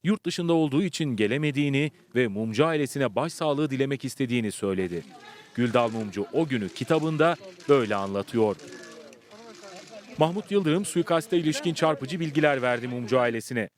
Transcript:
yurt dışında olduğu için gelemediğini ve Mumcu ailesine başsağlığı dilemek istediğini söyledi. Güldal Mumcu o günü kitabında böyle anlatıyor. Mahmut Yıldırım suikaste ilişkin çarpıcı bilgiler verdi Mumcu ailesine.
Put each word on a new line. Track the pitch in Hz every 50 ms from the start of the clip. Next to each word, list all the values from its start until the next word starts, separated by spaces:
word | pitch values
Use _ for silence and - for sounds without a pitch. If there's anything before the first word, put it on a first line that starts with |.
| -
yurt | 170 214 214 -
dışında | 175 - - 175 170
olduğu | 170 165 160 147 131 151
için | 202 175 - - 160 143 120
gelemediğini | 101 107 104 120 143 156 147 135 143 147 143 139 139 147 147 _ - _ _ -
ve | 120 127 110
Mumcu | 98 104 113 113 107 117 151
ailesine | 165 160 151 143 131 - 147 135 120 95
başsağlığı | 113 143 165 - - 165 151 143 143 156 143
dilemek | 135 127 135 135 139 131 -
istediğini | 127 - - 135 117 120 123 110 104
söyledi. | - - - 98 95 92 95 87 87 85 78 - - - - - - - - - -
Güldal | - 123 120 110 123 117 113
Mumcu | 110 113 110 104 95 104 98 -
o | - 151 165
günü | 147 131 117 101 92
kitabında | - - 120 - 160 156 151 160 156 147 156 170 170 - - - - - - -
böyle | 147 135 117 104 107
anlatıyor. | 101 98 98 98 98 98 - - 117 110 107 95 - - - - - - - - - - - - - _ - 202 214 233 226 214 - - - 175 - - - - - - - - -
Mahmut | 156 160 175 208 - -
Yıldırım | 202 202 190 151 151 185 208
suikaste | - - 170 165 - - 165 156 - 185 170
ilişkin | 160 156 147 - 202 175 160
çarpıcı | - 170 160 156 143 135 131 170 170
bilgiler | 165 156 139 151 151 147 143 131
verdi | 123 123 123 117 120 123
Mumcu | 123 123 120 110 127 127
ailesine. | 123 120 117 113 - - 131 117 104 - _